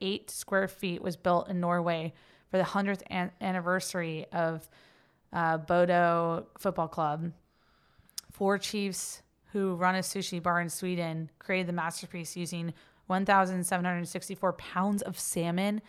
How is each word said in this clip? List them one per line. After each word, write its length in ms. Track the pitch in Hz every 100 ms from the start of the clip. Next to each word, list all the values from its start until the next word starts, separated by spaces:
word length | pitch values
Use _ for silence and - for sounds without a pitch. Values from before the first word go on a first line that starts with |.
eight 300 | 190 208 -
square 380 | - - 196 190
feet 320 | - 190 175
was 140 | 185 170
built 320 | 180 175 -
in 120 | 180
Norway 520 | 175 175 170 165 160 - - - -
for 80 | 190
the 60 |
hundredth 380 | 180 202 202 190 -
an-, 220 | 180 180 -
anniversary 880 | 196 185 175 185 - 180 165 156 -
of, 360 | 175 165 160 - - - _ _ _ _
uh, 240 | 175 165 160
Bodo 920 | 156 175 175 175 170 170 170 165 - -
Football 300 | 196 175 160
Club. 440 | - 156 156 170 - _ _ _ _ _ _ _ - -
Four 280 | - 196 196
chiefs 640 | - 208 196 180 - - _ _ _
who 220 | 202 190
run 200 | 175 180
a 60 | 185
sushi 420 | 180 196 - 175
bar 180 | 175 175
in 80 | 170
Sweden 640 | - 185 175 165 160 160 _
created 280 | - 185 175
the 40 |
masterpiece 640 | 175 165 - 180 175 156 175
using 380 | 165 170 170 - - _ -
one 180 | 185
thousand 400 | 196 196 185 185
seven 200 | 175 180
hundred 220 | 180 175 170
sixty-four 460 | 180 - 185 185
pounds 480 | 170 - 180 196 202
of 160 | - 175
salmon, 640 | - 175 170 175 202 214